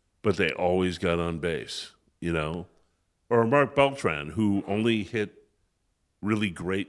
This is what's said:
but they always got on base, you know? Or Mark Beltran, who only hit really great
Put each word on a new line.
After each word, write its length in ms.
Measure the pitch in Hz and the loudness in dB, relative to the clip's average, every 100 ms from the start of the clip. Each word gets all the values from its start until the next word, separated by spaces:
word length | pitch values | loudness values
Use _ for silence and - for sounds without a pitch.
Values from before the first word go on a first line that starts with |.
| _ _ | _ _
but 140 | 107 95 | -2 2
they 140 | 85 | 0
always 480 | 71 90 92 90 85 | 0 0 2 0 0
got 200 | 90 85 | -2 0
on 200 | 85 82 | -2 -4
base, 540 | 85 76 57 - - - _ _ | -4 -4 -8 -12 -14 -18 _ _
you 120 | 85 | -4
know? 340 | 82 78 87 92 _ _ _ _ _ - | -2 -2 -6 -10 _ _ _ _ _ 0
Or 160 | 120 113 | 2 4
Mark 280 | 143 139 - | 4 4 4
Beltran, 540 | 139 135 95 76 73 | 2 2 -2 -2 -4
who 340 | 85 107 98 - | 0 2 2 0
only 360 | 101 117 110 | 0 2 0
hit 300 | 98 113 104 - _ _ _ _ _ _ _ _ | -2 -4 -4 -8 _ _ _ _ _ _ _ _
really 300 | 101 107 107 | -2 0 -2
great 380 | 85 87 95 | -4 -4 -4